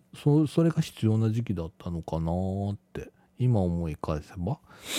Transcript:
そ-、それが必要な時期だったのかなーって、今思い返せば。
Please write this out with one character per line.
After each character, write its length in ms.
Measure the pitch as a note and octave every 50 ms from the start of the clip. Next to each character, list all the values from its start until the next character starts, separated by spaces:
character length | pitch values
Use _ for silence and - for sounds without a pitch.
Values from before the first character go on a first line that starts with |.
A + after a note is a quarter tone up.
| - _ -
そ-、 320 | - - D3 C#3+ D3+ D#3+
そ 160 | C#3 - -
れ 80 | E3 E3
が 100 | D#3+ -
必 260 | D#3+ - - - -
要 120 | A2 A2 A2
な 120 | A2 A2
時 140 | G#2+ A#2+ A#2
期 100 | - G2+
だ 100 | F2 E2
っ 60 | E2 -
た 140 | _ - F2
の 120 | E2+ E2
か 180 | D#2+ - - D#2+
な 100 | E2 E2
ー 440 | E2+ F2+ F#2+ F#2+ F#2+ G2 G2+ G2+ G2+
っ 20 | - _ _
て、 180 | _ - - - _ _ _ _ _ _
今 220 | B2 B2+ A#2+ G#2
思 280 | F#2 F2+ E2+ E2+ E2+ D#2+
い 80 | D2+
返 260 | - - - D#2+ D2+
せ 120 | D#2 - -
ば。 240 | F#2 F2 G2 C#3+ - _ _ - - - - -